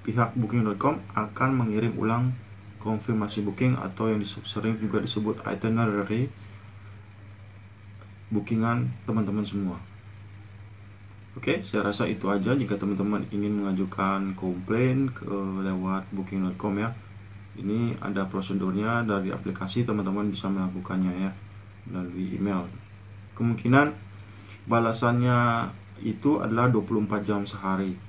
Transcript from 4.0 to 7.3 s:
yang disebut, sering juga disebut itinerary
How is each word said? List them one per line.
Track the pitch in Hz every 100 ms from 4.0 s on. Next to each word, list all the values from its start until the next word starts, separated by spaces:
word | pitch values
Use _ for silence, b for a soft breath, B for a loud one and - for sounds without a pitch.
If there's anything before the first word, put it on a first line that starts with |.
| 110
yang | 107
disebut, | 98 -
sering | - 104 107 110
juga | 110 101
disebut | - - 104 - -
itinerary | 95 113 113 113 101 98 107 131 - B B B B B B - - -